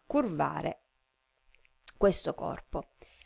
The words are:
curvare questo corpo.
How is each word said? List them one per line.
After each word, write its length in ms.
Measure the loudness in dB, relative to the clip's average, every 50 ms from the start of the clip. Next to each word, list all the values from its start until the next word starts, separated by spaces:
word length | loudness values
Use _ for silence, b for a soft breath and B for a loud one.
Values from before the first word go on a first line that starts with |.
| _
curvare 760 | 0 0 2 2 2 0 0 0 0 0 -2 -4 -4 -6 -6 _ _ _ _ _ _ _ _ _ _ _ _ _ _ _ _ _ _ _ _ -18 -14 -2 4
questo 340 | 4 4 4 4 -2 -4
corpo. 600 | -4 -4 -4 -4 -6 -6 -10 -8 -8 -8 -8 _ _ b b b b b b